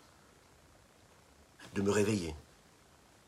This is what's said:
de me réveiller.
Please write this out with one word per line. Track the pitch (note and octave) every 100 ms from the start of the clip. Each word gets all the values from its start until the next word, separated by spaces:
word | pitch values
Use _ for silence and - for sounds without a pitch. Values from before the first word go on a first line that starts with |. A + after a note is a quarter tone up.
| - - - - - - - - - - - - - - - - -
de | G2+
me | G2
réveiller. | G#2 G2+ G#2 E2 D2+ - - - - - - - -